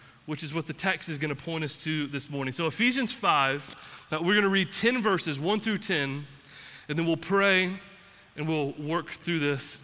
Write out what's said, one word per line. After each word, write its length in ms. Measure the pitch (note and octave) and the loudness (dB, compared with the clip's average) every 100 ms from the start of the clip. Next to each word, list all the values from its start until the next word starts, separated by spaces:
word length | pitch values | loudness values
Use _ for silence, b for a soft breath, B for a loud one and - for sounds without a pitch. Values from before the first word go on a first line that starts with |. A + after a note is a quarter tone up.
| B B - | B B -8
Which 160 | D3+ | -6
is 120 | D3+ | -4
what 120 | D#3+ D#3 | -6 -6
the 60 | |
text 360 | C#3+ G3 F3 - | -2 -2 -2 -4
is 100 | D3 | -4
gonna 160 | D3+ | -4
point 300 | D3 - D#3+ | -4 -4 -4
us 120 | D3+ - | -4 -6
to 220 | D#3+ D#3 C#3+ | -2 -2 -2
this 240 | C#3+ - | -4 -6
morning. 220 | C#3+ C3 | -4 -4
So 140 | B2+ E3 | -2 -4
Ephesians 460 | - A#3+ B3+ A#3+ | 2 0 2 -2
five, 640 | - F#3+ D3+ C3+ C#3+ - - B B B | 0 2 4 4 0 -6 -16 B B B
uh, 60 | D#3 | -2
we're 120 | E3+ | 4
gonna 140 | G#3 G3+ | 4 6
read 240 | G3 F3+ | 4 2
ten 300 | - A3+ B3+ | 2 2 2
verses, 380 | G#3+ F#3 E3 C#3 | 2 2 0 -2
one 200 | D#3+ G#3+ | 0 0
through 180 | A3 G3+ | 0 -2
ten, 480 | - E3 C#3 C#3 C#3+ - B B B B B | 0 0 0 -4 -8 -16 B B B B B
and 100 | D3+ | 0
then 80 | E3 | 2
we'll 100 | D#3+ | 0
pray 580 | - G3 G3 F#3 F#3 F#3+ - - B B B - | 2 4 6 4 2 -2 -12 -20 B B B -6
and 120 | D#3 | 0
we'll 240 | D#3+ C#3 | 2 0
work 380 | D3+ D3 E3 D#3+ | -2 -2 -2 -4
through 300 | - - E3+ | -8 -2 2
this 400 | C#3+ C#3 - - | 2 0 -2 -8